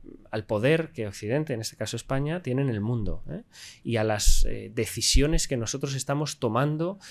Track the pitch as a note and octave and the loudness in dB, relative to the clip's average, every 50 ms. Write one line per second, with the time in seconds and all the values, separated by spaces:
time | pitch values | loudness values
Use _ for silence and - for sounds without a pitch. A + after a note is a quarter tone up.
0 | - - - - - - - A2 G2+ - A2+ G#2 A2 C#3 D#3+ E3 D#3+ D3+ - - | -14 -18 -20 -20 -12 -10 -8 -8 -4 -2 0 2 4 4 2 2 0 -4 -8 -8
1 | A2 G2+ - - G#2 G#2 B2+ D3+ D#3 D#3 B2+ A2 A2 - - - A2 - - A2+ | -8 -8 -8 -8 -4 -2 -2 -2 -2 -2 -4 -6 -6 -8 -8 -8 -6 -6 -6 -6
2 | - - C3+ C3+ C#3+ D3+ E3 F3+ F3 C3 B2 C3+ C#3 C3+ A2+ G2+ G#2 A2 B2 A#2 | -6 -4 -2 -2 -2 -2 -4 -4 -4 -2 -2 0 0 0 -2 -2 -2 -2 -2 -2
3 | F#3+ - - - - - - A3+ - _ - - - - - - - - A#2 A2 | -2 -2 -2 -4 -4 -8 -10 -12 -12 _ -20 -20 -20 -20 -20 -12 -6 -2 0 0
4 | A2 A2 G#2+ G#2 - - - - - - - G#2+ G#2 G#2 A2 A#2+ A2 - - A#2 | 2 2 0 4 8 8 8 8 8 4 2 -4 -8 -6 -4 -4 -4 -2 -4 -2
5 | - - - - C#3+ D#3 E3 D#3 - - C#3+ A#2+ A2 - - C3+ D3 C#3 C3+ C3 | 2 4 6 6 6 4 2 0 0 0 -2 -2 -2 -2 -4 -4 -4 -4 -4 -4
6 | - - C#3 D3 D3+ C#3+ - - C3 A2+ G#2+ B2 C#3+ D3+ D3+ D#3 E3 F3+ G3+ G3+ | -2 -2 -2 -2 -2 -4 -4 -2 -2 0 2 2 2 2 0 -2 -2 -4 -6 -8
7 | - - | -14 -18